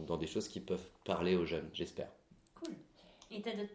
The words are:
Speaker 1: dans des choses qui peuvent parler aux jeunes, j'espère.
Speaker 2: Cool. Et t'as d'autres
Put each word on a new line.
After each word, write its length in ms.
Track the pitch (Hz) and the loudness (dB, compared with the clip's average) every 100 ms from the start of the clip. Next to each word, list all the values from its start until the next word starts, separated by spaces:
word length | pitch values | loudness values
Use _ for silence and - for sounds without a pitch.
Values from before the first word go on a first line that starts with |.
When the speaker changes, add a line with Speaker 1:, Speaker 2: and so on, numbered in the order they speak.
| 78 | 0
Speaker 1:
dans 120 | 85 | 0
des 100 | - | 2
choses 200 | 110 - | 0 -2
qui 120 | 92 | -4
peuvent 280 | - 90 - - | -2 -2 -2 -10
parler 320 | - 85 87 92 | 0 4 6 6
aux 100 | 80 | 6
jeunes, 220 | 82 78 | 0 -2
j'espère. 340 | - - - - - _ - - - | -4 -4 -4 -8 -8 _ -20 -20 -10
Speaker 2:
Cool. 120 | 330 - - - - - - | -8 -8 -12 -20 -20 -20 -10
Et 100 | 214 | -6
t'as 100 | 226 208 | -4 -2
d'autres 180 | 202 | -4